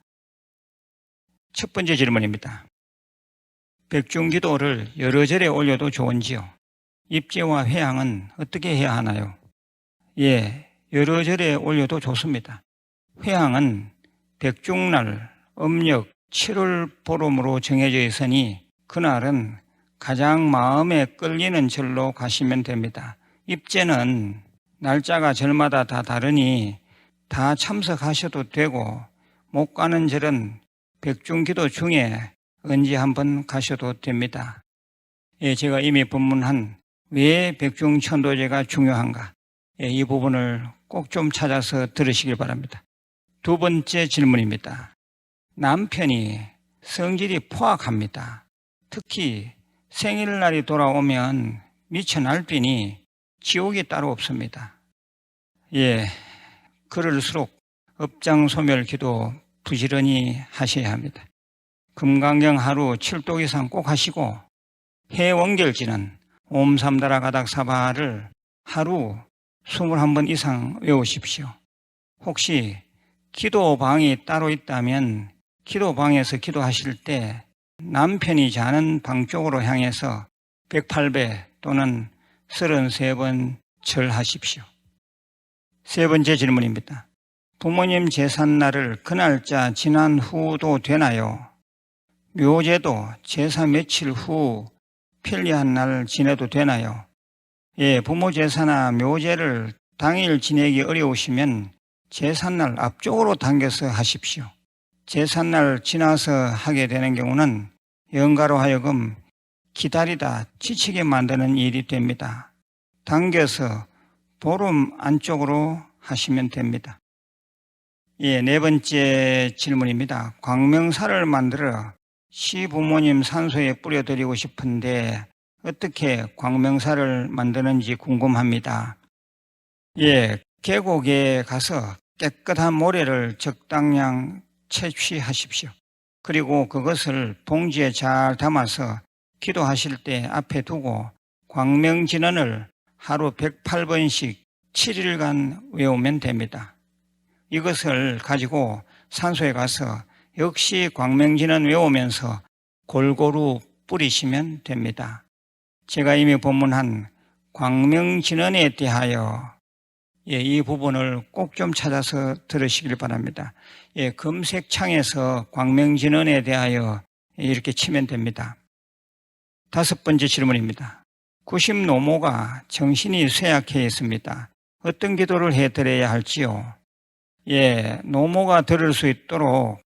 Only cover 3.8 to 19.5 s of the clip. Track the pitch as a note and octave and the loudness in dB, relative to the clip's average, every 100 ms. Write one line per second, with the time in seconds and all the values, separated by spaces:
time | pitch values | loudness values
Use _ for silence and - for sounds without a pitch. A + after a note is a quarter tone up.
3.8 | _ D3+ B2 E3+ E3 E3 F3 C#3+ C#3+ B2 | _ -2 -2 -2 0 0 0 0 0 -2
4.8 | A2 D#3 C3 C#3 D3 F3+ F3 D3 D3 C3 | -6 -4 2 4 4 4 2 2 2 2
5.8 | D3 - B2 B2 A2+ B2 F#2+ - _ _ | -2 -2 0 0 -2 -6 -10 -18 _ _
6.8 | _ _ _ D#3+ - F#3 E3 D3 B2 D#3+ | _ _ _ -4 -4 -2 0 2 2 0
7.8 | D3 C3 C3 G#2 G2 - D3+ F#3 E3 C#3+ | 0 0 -2 -4 -8 -12 -10 -6 -2 0
8.8 | C3+ A#2+ A2+ G#2 G2+ - _ _ _ _ | 0 0 -2 -2 -6 -10 _ _ _ _
9.8 | _ _ _ - C#3 B2 G#2+ C3 - _ | _ _ _ 0 4 4 0 -8 -16 _
10.8 | _ C#3+ D3 E3 D#3+ F3+ E3+ C#3+ D3+ D3+ | _ 2 2 2 0 0 0 0 0 0
11.8 | C3+ D#3+ C3+ B2 D#3+ B2+ - A#2 _ _ | 0 -2 -4 -4 -4 -4 -6 -18 _ _
12.8 | _ _ _ _ - F#3 D3 B2+ C#3+ G#2 | _ _ _ _ -2 2 2 2 2 -2
13.8 | G#2 _ _ _ _ _ C#3 A#2+ - F3+ | -8 _ _ _ _ _ -4 -4 -4 -2
14.8 | F3+ D#3 G#2+ G#2 A2+ _ _ - D#3 E3 | 2 0 0 -6 -12 _ _ -6 -2 0
15.8 | E3 C3 A2 _ _ - - G3+ F#3+ F3 | 2 2 -2 _ _ -6 -4 0 0 -2
16.8 | E3 - - D#3+ D3+ C3+ C3 C3 - C3+ | -4 -10 -6 -2 0 2 2 -2 0 2
17.8 | C3+ B2+ A#2+ G#2+ C3 C3+ A#2+ F#2 - _ | 2 2 0 0 0 2 0 -4 -14 _
18.8 | _ F3 E3 B2 C3 C#3 G#2+ | _ -2 0 2 0 -2 -4